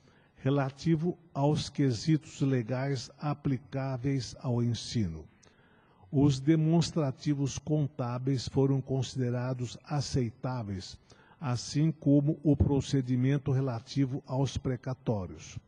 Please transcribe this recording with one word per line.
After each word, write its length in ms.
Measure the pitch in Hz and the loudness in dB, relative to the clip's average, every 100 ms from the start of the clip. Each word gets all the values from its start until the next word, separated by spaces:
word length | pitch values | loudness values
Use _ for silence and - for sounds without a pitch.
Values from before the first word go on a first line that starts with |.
| _ _ _ _ | _ _ _ _
relativo 800 | 135 143 135 - 160 165 170 - - | 0 0 0 -2 0 2 0 -4 -10
aos 380 | - 143 156 - | 0 2 2 -2
quesitos 720 | - 139 110 156 156 - - | 0 2 2 2 2 0 -2
legais 680 | 139 131 110 127 139 135 - - | 0 2 0 -2 -2 -4 -6 -8
aplicáveis 1160 | 151 143 147 127 - 135 135 127 135 139 113 - | -4 -2 -2 -2 -4 -6 -4 -4 -2 -2 -4 -8
ao 220 | 139 120 | -2 0
ensino. 640 | 120 113 - 123 98 80 - _ - _ _ _ _ _ - | 0 -2 -4 -2 -2 -4 -12 _ -20 _ _ _ _ _ -4
Os 260 | 143 147 131 | 4 4 4
demonstrativos 1200 | 135 160 156 170 - 170 143 123 147 143 139 - | 2 4 4 4 2 0 -2 -2 -2 0 -2 -4
contábeis 880 | - 151 139 - 123 123 131 135 - | -2 0 0 -2 -6 -4 -2 -2 0
foram 320 | 139 135 135 | 2 2 2
considerados 960 | 127 135 117 - 123 123 127 123 117 - | 0 -4 -4 -2 -2 -2 -4 -6 -8 -10
aceitáveis, 1120 | - 147 - 139 120 - 135 127 104 95 - - _ - - - | -6 -4 -2 -2 -2 -4 -8 -6 -6 -8 -8 -16 _ -20 -20 -10
assim 500 | 139 120 - 143 160 | -4 -4 -2 0 0
como 480 | - 143 143 143 160 | 2 4 4 4 0
o 140 | 160 143 | 2 4
procedimento 920 | - 139 - 139 127 127 127 143 151 | 4 2 0 -2 0 2 2 2 0
relativo 720 | 131 135 113 - 139 135 135 - | 0 0 -4 -6 -2 -2 -2 -4
aos 300 | 131 135 - | -2 0 -2
precatórios. 1000 | 135 123 - 127 - 107 87 78 - - | -4 -4 -6 -6 -2 -2 -2 -10 -14 -16